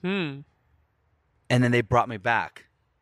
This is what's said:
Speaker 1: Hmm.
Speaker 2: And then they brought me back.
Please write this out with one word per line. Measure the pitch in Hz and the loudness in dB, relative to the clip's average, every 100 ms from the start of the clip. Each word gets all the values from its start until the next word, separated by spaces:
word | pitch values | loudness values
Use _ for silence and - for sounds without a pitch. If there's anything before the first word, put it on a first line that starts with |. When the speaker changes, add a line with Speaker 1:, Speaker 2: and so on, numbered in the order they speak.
Speaker 1:
Hmm. | 180 196 156 139 - _ _ _ _ _ _ _ _ _ - | -6 -4 -6 -10 -18 _ _ _ _ _ _ _ _ _ -2
Speaker 2:
And | 123 | 2
then | 123 | 4
they | 120 | 2
brought | 110 123 113 | 2 0 0
me | 110 | -4
back. | 117 110 78 - _ _ _ _ | -2 -2 -2 -12 _ _ _ _